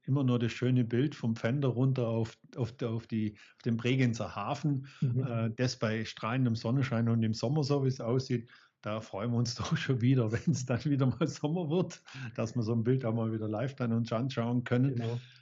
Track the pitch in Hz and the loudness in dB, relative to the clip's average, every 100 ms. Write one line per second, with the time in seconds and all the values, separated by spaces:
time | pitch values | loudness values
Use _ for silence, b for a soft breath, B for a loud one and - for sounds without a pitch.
0 | - 139 131 120 117 - 123 127 117 120 | -2 2 4 2 0 0 2 2 2 2
1 | 147 147 120 113 113 143 135 120 135 131 | 0 0 -2 0 0 2 0 2 2 2
2 | 113 113 113 - - - 113 - 123 113 | 0 0 -2 -6 -16 -6 -6 -4 -4 -4
3 | - 110 107 104 B B 123 113 120 131 | -4 -2 -2 -6 B B -2 0 2 4
4 | 123 113 92 104 104 127 151 135 135 B | 2 2 -4 -4 -4 -2 0 -2 -4 B
5 | 131 123 127 117 113 117 127 - 110 110 | 0 0 -2 0 -2 0 -2 0 -2 -2
6 | 110 - 110 127 123 113 113 135 131 113 | -4 -6 -4 0 2 0 0 0 0 2
7 | 117 113 110 110 117 156 135 143 135 127 | 2 2 2 0 0 0 2 2 2 0
8 | 117 123 131 123 117 B B _ 107 110 | 0 0 0 -4 -4 B B _ -6 -6
9 | 110 98 120 117 120 - 98 165 - 123 | -6 -6 -2 0 0 -2 -2 -2 0 2
10 | 123 131 110 113 - 127 127 120 156 139 | 4 4 2 0 0 0 0 -2 0 2
11 | 135 - 160 - 147 175 156 175 180 - | 2 2 -2 -2 -4 -2 0 0 -2 -6
12 | B 131 127 - 117 127 110 117 113 131 | B -12 -10 -6 -4 -2 0 2 2 2
13 | 117 117 110 113 107 107 135 135 120 113 | 2 0 -2 -2 -2 -2 -4 -4 0 0
14 | 113 113 131 - 117 120 120 123 127 120 | 0 -2 -2 -2 0 -2 2 2 2 0
15 | 117 123 B B | -2 -4 B B